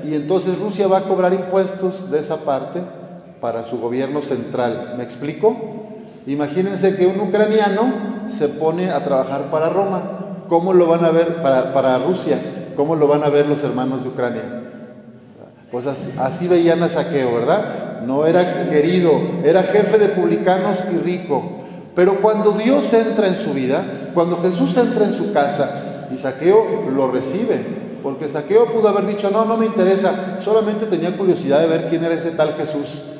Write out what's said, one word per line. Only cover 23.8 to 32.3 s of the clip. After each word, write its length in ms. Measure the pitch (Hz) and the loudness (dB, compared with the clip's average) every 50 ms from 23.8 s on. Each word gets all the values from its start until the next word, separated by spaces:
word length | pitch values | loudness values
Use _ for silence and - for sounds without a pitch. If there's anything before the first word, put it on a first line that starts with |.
| 185 - - - - - - | -2 -4 -8 -10 -10 -4 0
cuando 240 | 175 170 175 175 175 | 0 0 2 0 0
Jesús 340 | - 185 180 - - - - 254 | 0 -2 0 0 0 0 2 2
entra 280 | 240 226 - - 214 | 2 2 2 0 0
en 80 | 196 - | 0 0
su 180 | - - 202 | -2 -4 -2
casa, 760 | - 156 143 143 - - 139 123 - - - - - - - - 131 | 0 2 2 2 0 -2 -2 -2 -4 -8 -8 -10 -10 -12 -10 -10 -10
y 40 | 127 | -6
Saqueo 480 | - 135 123 - 156 175 196 220 220 175 151 147 139 135 131 | -6 -6 -6 0 2 4 6 6 4 4 -2 -4 -2 -2 0
lo 160 | 139 135 127 | 0 0 0
recibe, 480 | 127 131 - - - 190 233 226 - 127 - - - - - - - - - | 0 -2 -2 -2 -4 -2 0 0 -2 -2 -2 -6 -8 -8 -10 -12 -12 -8 -8
porque 240 | 143 135 131 156 147 | -8 -8 -6 -8 -6
Saqueo 380 | 143 156 147 - 196 220 240 | -6 -6 -4 4 4 4 4
pudo 240 | 226 233 226 208 208 | 4 2 2 2 4
haber 160 | 196 202 196 196 | 4 4 0 0
dicho, 240 | 208 208 - 196 | -2 -2 -2 0
"No, 140 | 202 220 226 | 2 2 2
no 100 | 214 226 220 | 2 2 0
me 80 | 226 | 0
interesa, 480 | 220 - - 185 185 190 190 202 185 170 185 - - - - - | 0 2 2 4 4 4 4 2 0 0 0 -4 -6 -8 -6 -2
solamente 440 | 202 214 220 214 208 214 - 220 214 | 2 2 2 2 2 -2 -2 -2 -2
tenía 300 | 185 165 156 175 190 - | -2 -2 0 -2 -2 0
curiosidad 440 | 202 185 170 - - 135 139 147 | 2 2 2 2 2 2 2 4
de 60 | 165 165 | 4 4
ver 200 | 160 160 165 - | 2 0 0 0
quién 140 | 165 160 165 | -2 -2 0
era 100 | 170 170 | 0 -2
ese 180 | 160 160 170 | -2 -2 -6